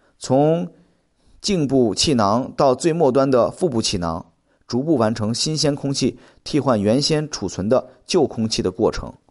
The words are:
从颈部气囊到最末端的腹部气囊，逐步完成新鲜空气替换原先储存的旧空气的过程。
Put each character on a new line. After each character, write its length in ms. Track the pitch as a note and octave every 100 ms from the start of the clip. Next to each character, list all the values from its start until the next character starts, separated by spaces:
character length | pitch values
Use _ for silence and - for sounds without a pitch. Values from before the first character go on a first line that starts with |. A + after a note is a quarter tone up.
| _ _
从 520 | - C3 D3+ E3 F3+ - _ _ _ _ _ _
颈 260 | G3 F#3+ C3+
部 280 | C3+ A2+ F#2
气 180 | -
囊 380 | B2 G2 A2+ C3 -
到 200 | C#3+ B2+
最 180 | E3+
末 180 | D#3+ C#3+
端 180 | C3+ C#3
的 200 | B2+ F#2
腹 200 | - F3+
部 120 | A2+
气 160 | G#2+ F#2+
囊， 360 | E2+ E2 - _ _ _ -
逐 160 | A#2+
步 140 | D3+ C#3+
完 160 | A2
成 200 | A2 G#2+
新 240 | A#2 D#3 D3+
鲜 180 | D3+ C#3+
空 180 | C#3
气 260 | C#3 B2 - - _
替 160 | - D3+
换 220 | C3+ A2
原 200 | G2+ A#2
先 280 | - D3+ D3+
储 160 | - F#2
存 200 | - G2
的 220 | B2 - - -
旧 220 | F#3 B2
空 200 | - A2
气 140 | -
的 100 | F#2+
过 200 | - F#2+
程。 220 | - - - _